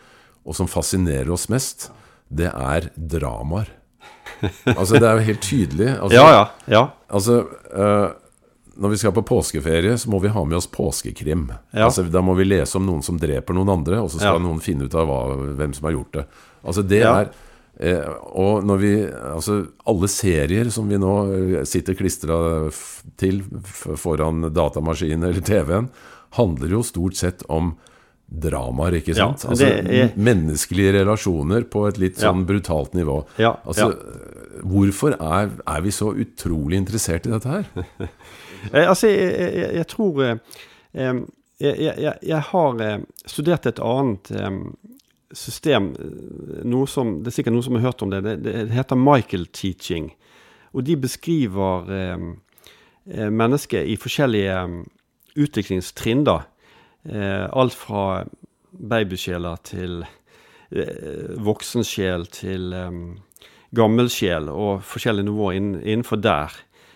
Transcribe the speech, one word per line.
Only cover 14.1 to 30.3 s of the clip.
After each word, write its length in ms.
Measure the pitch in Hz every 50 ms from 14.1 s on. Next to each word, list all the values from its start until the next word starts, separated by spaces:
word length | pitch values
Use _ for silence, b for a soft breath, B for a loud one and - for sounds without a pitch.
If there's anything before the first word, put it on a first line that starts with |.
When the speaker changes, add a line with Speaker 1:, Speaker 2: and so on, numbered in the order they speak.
Speaker 1:
så 80 | 71 80
skal 220 | 101 101 90 82
Speaker 2:
Ja. 20 | 87
Speaker 1:
noen 160 | 87 80 80
finne 220 | - - 85 69 69 65
ut 60 | - 80
av 80 | 82
hva, 480 | 76 67 64 62 65 67 67 67 71 71
hvem 180 | 67 76 73 67
som 100 | 69 73
har 60 | 78 80
gjort 180 | 67 65 - -
det. 140 | 76 69 B B B B B B B B
Altså, 180 | - 85 101 101 92
det 100 | 101 107
Speaker 2:
Ja. 140 | 113 113 123 95
Speaker 1:
er... 100 | 104 - B B B B B B B B B -
Eh, 300 | - 85 90 82 71 76 78 - - - -
og 300 | - 95 101 107 104 95
når 120 | 104 101 95
vi, 260 | 101 104 101 107 101
altså, 640 | 78 67 58 58 67 76 82 80 104 104 104 87 - - _ -
alle 220 | - 113 85 92 101
serier 640 | - - - 95 87 76 71 76 90 107 120 120 104
som 160 | 110 107 104
vi 80 | 101 98
nå, 600 | 95 92 101 101 101 98 98 95 92 92 92 76
eh, 40 | 65
sitter 300 | - - 92 85 95 92
klistret 720 | - 95 90 - - - 78 82 85 85 82 82 78 78 78 -
f-, 320 | - - - - - - - -
til 280 | - 98 95 95 101 98 98 - - 92
f-, 320 | - - - - 87 78
foran 540 | 78 - 87 78 78 78 80 80 80 82 80
datamaskinen 720 | 78 82 76 73 - 73 78 80 80 73 90 78 78 82 85
eller 180 | 90 87 92
T 220 | 82 95 104 98 76
V-en, 260 | 71 87 101 120 127 B B B B B B B B B
handler 360 | - 120 92 80 62 65 82
jo 140 | 92 113 120
stort 320 | - - 87 85 92 90
sett 300 | - - 90 87 - - -
om 280 | 80 80 85 87 78 b b b b b b b b b b - -
dramaer, 640 | 78 73 80 69 69 64 62 62 65 78 87 87
ikke 180 | 80 - 85 80
Speaker 2:
Ja, 200 | 107 98 - 139
Speaker 1:
sant? 100 | - -
Speaker 2:
men 60 | -
Speaker 1:
Altså, 340 | 120 120 139 131 101 101 98
Speaker 2:
det 80 | 95 123
er 160 | 127 127 113 113
Speaker 1:
m-, 80 | 95 104
menneskelige 680 | 123